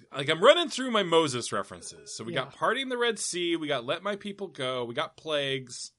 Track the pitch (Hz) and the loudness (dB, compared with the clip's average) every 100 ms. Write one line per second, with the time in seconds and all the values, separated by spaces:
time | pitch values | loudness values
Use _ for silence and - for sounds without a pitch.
0 | - 131 143 160 220 330 320 - 262 220 | -12 -4 0 6 8 8 4 -2 0 2
1 | 180 165 156 123 110 107 95 90 - - | 4 6 4 0 -4 -4 -4 -10 -16 -16
2 | - - 117 147 120 - 165 233 262 247 | -14 -12 -6 -4 -4 -2 -2 0 -2 -2
3 | 240 214 - 175 175 165 147 139 120 165 | 0 -2 -4 -2 0 0 0 -2 -2 -4
4 | 196 202 208 202 190 143 127 127 120 120 | -4 -6 -8 -10 -10 -6 -4 -2 -4 -4
5 | 160 - 160 147 139 135 123 - - | -6 -8 -4 -2 0 -4 -6 -14 -16